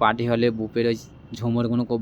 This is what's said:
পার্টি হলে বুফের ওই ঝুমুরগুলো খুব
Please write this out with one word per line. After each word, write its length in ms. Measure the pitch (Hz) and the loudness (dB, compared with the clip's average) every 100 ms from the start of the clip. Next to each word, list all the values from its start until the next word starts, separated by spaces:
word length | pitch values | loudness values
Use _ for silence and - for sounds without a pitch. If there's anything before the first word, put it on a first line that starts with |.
পার্টি 220 | 110 113 120 | 2 2 0
হলে 160 | 117 120 113 | 2 2 0
বুফের 260 | 110 117 117 | -4 -2 0
ওই 60 | 113 - - - - | -2 -6 -20 -16 -6
ঝুমুরগুলো 460 | 117 117 120 120 120 | -2 0 0 0 0
খুব 100 | 117 | -2